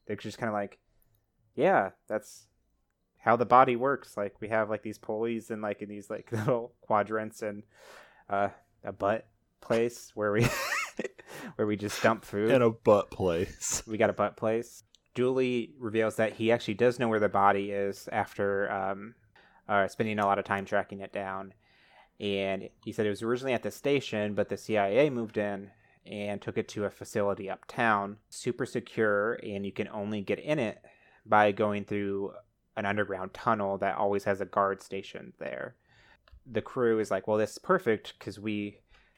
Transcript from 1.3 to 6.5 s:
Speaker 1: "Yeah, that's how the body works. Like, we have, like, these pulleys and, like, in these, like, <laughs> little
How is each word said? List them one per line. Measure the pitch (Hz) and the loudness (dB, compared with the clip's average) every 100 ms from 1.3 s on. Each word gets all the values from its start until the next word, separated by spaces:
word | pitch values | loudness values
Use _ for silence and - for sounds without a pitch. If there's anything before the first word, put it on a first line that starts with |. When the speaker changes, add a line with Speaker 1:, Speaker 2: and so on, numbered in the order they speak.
| _ _ - | _ _ 0
Speaker 1:
"Yeah, | 160 175 98 - _ | 4 4 2 -6 _
that's | 107 - - _ _ _ _ _ _ _ _ | -6 -6 -20 _ _ _ _ _ _ _ _
how | - 117 | 2 2
the | 113 | 8
body | 123 131 120 | 8 8 4
works. | 131 139 - - | 0 -2 -4 -6
Like, | 104 - | -6 -6
we | 107 | -2
have, | 110 107 | 0 0
like, | 107 | -4
these | 110 104 | -6 -12
pulleys | - 110 117 113 104 | -6 -4 -2 -4 -6
and, | 110 | -8
like, | 107 101 | -6 -6
in | 101 | -10
these, | 104 98 | -14 -10
like, | 107 - | -12 -6
<laughs> | |
little | 113 107 | -4 0